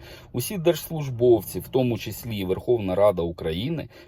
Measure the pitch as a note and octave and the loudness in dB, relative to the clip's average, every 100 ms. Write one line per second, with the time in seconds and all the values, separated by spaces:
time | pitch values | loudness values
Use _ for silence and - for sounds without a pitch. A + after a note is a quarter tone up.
0 | - - - - - G#3 E3 D#3 - D#3+ | -16 -20 -10 -6 -6 0 0 0 -4 -8
1 | C#3 A#2+ B2 A2+ - - - C3+ B2 A2 | -6 2 6 6 4 -10 -2 0 0 -2
2 | G#2+ G2 B2 G#2 F#2 F#2 - A#2+ F#2+ F#2 | -6 -10 -8 -4 -2 -2 0 0 2 4
3 | G#2 F2 E2+ E2+ E2 D#2+ C3 E3 - - | 4 4 -2 -4 -4 -4 -4 -6 -8 -16